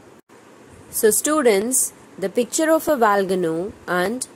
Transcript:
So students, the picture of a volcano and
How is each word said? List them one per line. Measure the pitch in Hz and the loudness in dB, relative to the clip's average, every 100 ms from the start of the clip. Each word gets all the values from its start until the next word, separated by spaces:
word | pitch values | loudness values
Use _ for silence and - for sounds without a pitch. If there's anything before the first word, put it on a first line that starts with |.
| - - _ - - - - - - | -20 -20 _ -20 -20 -20 -20 -20 -12
So | - 214 | 0 2
students, | 208 294 311 240 196 226 254 - - - - | 2 0 2 4 2 0 -2 -4 -8 -20 -10
the | 190 | -4
picture | 240 240 - 311 | -2 -2 -2 2
of | 320 320 | 2 2
a | 285 | 2
volcano | 220 202 185 185 165 160 196 - - | 2 2 0 -2 -2 -4 -6 -10 -6
and | 180 185 247 - | -2 -2 -4 -10